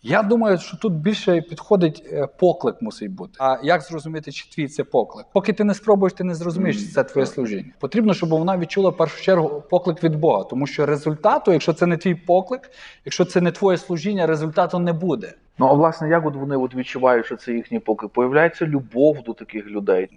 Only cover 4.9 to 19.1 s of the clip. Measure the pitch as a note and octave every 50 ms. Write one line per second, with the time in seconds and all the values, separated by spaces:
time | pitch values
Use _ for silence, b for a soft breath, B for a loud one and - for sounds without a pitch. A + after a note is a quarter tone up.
4.9 | - C3 A2 - - - - _ _ G3 F#3 - G3 - G#3 G#3 G3 - - A3
5.9 | G#3 G3 G3 F#3 F#3 - F3+ F3+ F3 D#3+ E3+ F3 E3 F3 F#3+ F3 - - G3+ F#3
6.9 | - C#3+ B2+ - - C#3+ C3 C3 - - B2+ A2+ G#2 F#2+ - - - _ - C#3
7.9 | - A3 A3+ G#3+ F#3 - - D#3+ D#3+ D#3+ D#3+ F3+ G3 F3+ E3+ D#3 - G3+ G3 F#3
8.9 | D#3+ - E3 D#3 - - - - F#3+ F3 D#3 D3+ D3 D3 - - - F3 F3+ F#3
9.9 | E3 - - E3 D#3 D3+ D#3 D#3 A#2+ G2 F#2 - - B2+ C#3+ C#3 - - D3 C#3
10.9 | D3 D3 C#3+ D#3 D#3 D3+ - G#3 C4 D4+ - A3 F3+ D3 - - D#3+ - F3+ F3
11.9 | F3 E3 - F#3+ F3 E3+ - - F3 F#3 F#3+ - B3+ C4 - - B B B B
12.9 | B B B - - - F3+ F3+ - F#3+ F3 F3 E3 - G3+ G3 F#3 E3 - -
13.9 | F3+ E3 D3 G3+ G#3 F#3+ E3+ D#3 D#3+ D3+ D#3 D#3+ D#3 G#3 F3+ F3 - F3+ F3 F3
14.9 | E3+ D#3 F3 F#3 D3 A2+ G#2 - - _ _ _ _ - B2+ C3 C#3+ C#3+ D#3+ E3
15.9 | D#3+ - D#3 D3+ E3 E3+ D#3 D3+ C#3+ C#3 C#3 C#3 C#3+ C3+ B2+ B2+ B2+ B2+ B2 -
16.9 | - C3 B2+ B2+ B2 A#2 A2+ - B2 A2+ - - A#2+ A#2 A2+ - A#2+ A2+ - -
17.9 | A2 G#2 - G#2 _ - B2 B2+ C3+ D3+ D#3+ E3+ E3 - F3 D#3 D3 C#3 B2+ G#2+
18.9 | G#2+ A#2+ C#3 D#3